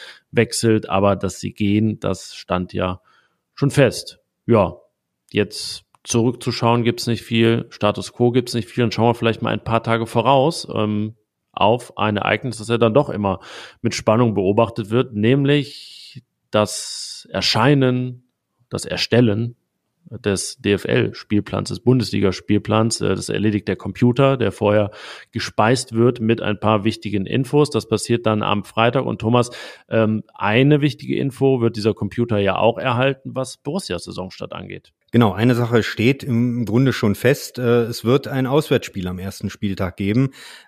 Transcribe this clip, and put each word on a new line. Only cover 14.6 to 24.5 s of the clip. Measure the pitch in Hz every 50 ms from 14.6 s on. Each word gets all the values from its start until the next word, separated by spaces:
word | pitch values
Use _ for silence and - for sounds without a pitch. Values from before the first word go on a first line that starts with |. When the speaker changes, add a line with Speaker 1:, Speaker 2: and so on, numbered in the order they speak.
| 117 110 - - 107 98
Speaker 1:
wird, | 110 123 135 131 -
nämlich | 104 104 113 135 143 139 139 147 147 131 117 - - - - - - - - - 123 _ _ _ _ _ _ -
das | 107 107 98 - - - - - - - - - - - - -
Erscheinen, | 98 - - - 110 117 139 147 139 131 127 127 127 127 127 123 123 _ _ _ _ _ _ _ _ _ -
das | - 101 -
Erstellen | - 80 87 - - - 117 127 110 101 110 117 120 120 _ _ _ _ _ _ _ _ _ _
des | - 120 113 - 104 98 90 - - - _
D | - 101 101
F | - -
L-Spielplans, | - 120 123 113 104 - - - - 107 104 - - - 104 101 -
des | 101 -
Bundesligaspielplans. | - 120 127 127 107 - - 101 101 95 92 - - - 104 101 - - 107 110 113 117 - -
Äh, | 104 98 95
das | 98 92 -
erledigt | 107 101 98 107 101 104 - -
der | 95
Computer, | - - 104 95 - 123 123 120 131 139 135 135
der | 123 113 101